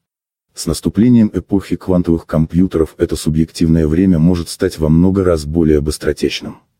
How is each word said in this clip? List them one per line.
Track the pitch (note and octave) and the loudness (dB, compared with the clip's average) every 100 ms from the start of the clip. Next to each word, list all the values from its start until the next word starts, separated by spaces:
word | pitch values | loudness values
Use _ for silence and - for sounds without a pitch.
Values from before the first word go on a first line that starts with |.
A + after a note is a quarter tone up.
| _ _ _ _ _ | _ _ _ _ _
С | - E2+ | -10 -6
наступлением | D2+ E2+ G2 B2 A#2+ G#2+ | -4 -4 0 4 4 2
эпохи | F#2+ - G2+ - F2 | -2 -4 -4 -4 -8
квантовых | - F2+ F2 E2 - | -2 -2 0 -2 -2
компьютеров | D#2+ D#2 E2+ F#2+ D#2+ D#2 - | -2 0 0 0 0 -2 -2
это | E2+ D#2 | -4 -2
субъективное | - D#2 D#2+ - E2+ E2 D2+ | -2 -2 -2 -2 0 2 2
время | D#2+ F#2+ E2 | 2 2 4
может | E2 F2 D#2+ | 2 0 -4
стать | - F#2 - | -4 -4 -2
во | D#2 | 2
много | D#2+ F#2 G2 | 4 4 2
раз | F2+ E2 D2 | 0 0 -2
более | E2 D#2 D2+ | 0 2 2
быстротечным. | D2 - - D2 C#2+ - - - _ | 0 -4 -4 -2 -4 -4 -12 -16 _